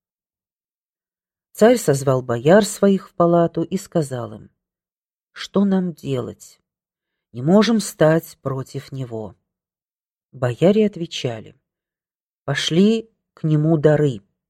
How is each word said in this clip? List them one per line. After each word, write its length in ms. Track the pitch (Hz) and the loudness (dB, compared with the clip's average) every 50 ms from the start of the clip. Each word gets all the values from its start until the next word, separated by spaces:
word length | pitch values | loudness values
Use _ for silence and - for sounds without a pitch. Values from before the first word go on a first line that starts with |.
| _ _ _ _ _ _ _ _ _ _ _ _ _ _ _ _ _ _ _ _ _ _ _ _ _ _ _ _ _ _ | _ _ _ _ _ _ _ _ _ _ _ _ _ _ _ _ _ _ _ _ _ _ _ _ _ _ _ _ _ _
Царь 240 | - - 208 233 254 | 0 2 4 4 4
созвал 440 | - - 156 139 135 131 139 131 127 | 4 2 0 0 0 0 -2 -2 -2
бояр 440 | 127 127 120 120 123 151 185 220 208 | -2 -4 -4 0 2 4 4 4 4
своих 460 | 196 - - 202 202 196 185 - - | 0 -2 0 0 2 2 0 -4 -6
в 40 | _ | _
палату 480 | - 175 170 170 170 170 165 - 165 | 0 0 2 2 2 0 0 -2 -6
и 140 | 165 - 190 | -6 -6 -6
сказал 560 | 185 - - - 170 151 131 131 123 113 107 | -10 -8 -4 -4 -4 -4 -4 -8 -10 -12 -12
им: 180 | 107 104 - - _ _ _ _ _ _ _ _ _ _ _ _ _ _ _ _ | -14 -18 -20 -20 _ _ _ _ _ _ _ _ _ _ _ _ _ _ _ _
«Что 340 | - - - - - 190 202 | -20 -18 -10 -4 -2 0 0
нам 280 | 196 190 190 180 180 | 2 0 0 -2 -4
делать? 680 | 151 - - 139 135 123 113 98 98 - - - _ _ _ _ _ _ _ _ _ _ _ _ _ _ _ _ | -8 -10 -8 -6 -6 -6 -6 -8 -12 -18 -20 -20 _ _ _ _ _ _ _ _ _ _ _ _ _ _ _ _
Не 100 | - 120 | -12 -6
можем 360 | 131 156 190 220 214 220 233 214 | 0 2 4 4 4 4 0 -2
стать 600 | - - - - 156 156 160 165 - - - _ | -2 -4 -2 2 2 2 2 0 -2 -6 -16 _
против 480 | - 135 131 135 131 - - 135 - - | -8 -8 -8 -8 -10 -10 -12 -14 -14 -14
него». 460 | 135 131 131 117 113 110 107 95 - _ _ _ _ _ _ _ _ _ _ _ _ _ _ _ _ _ _ _ | -12 -12 -12 -10 -10 -12 -12 -12 -16 _ _ _ _ _ _ _ _ _ _ _ _ _ _ _ _ _ _ _
Бояре 540 | - 127 135 123 117 - 160 190 202 220 214 | -10 -6 -6 -6 -2 0 2 2 4 2 0
отвечали: 680 | 202 - 165 170 - - - - 127 113 110 104 104 - _ _ _ _ _ _ _ _ _ _ _ _ _ _ _ _ _ - | 0 -2 -6 -12 -12 -10 -8 -8 -8 -8 -10 -14 -20 -20 _ _ _ _ _ _ _ _ _ _ _ _ _ _ _ _ _ -8
«Пошли 640 | - 139 - - - 156 175 196 214 226 226 220 _ _ _ _ _ _ | -6 -6 -4 -4 -2 2 2 4 2 2 0 -4 _ _ _ _ _ _
к 100 | - - | -6 -2
нему 320 | 156 151 151 151 160 165 | 0 0 2 2 2 2
дары, 460 | 151 135 151 151 147 151 139 117 98 _ _ _ _ _ _ | 4 4 4 4 4 2 0 -2 -6 _ _ _ _ _ _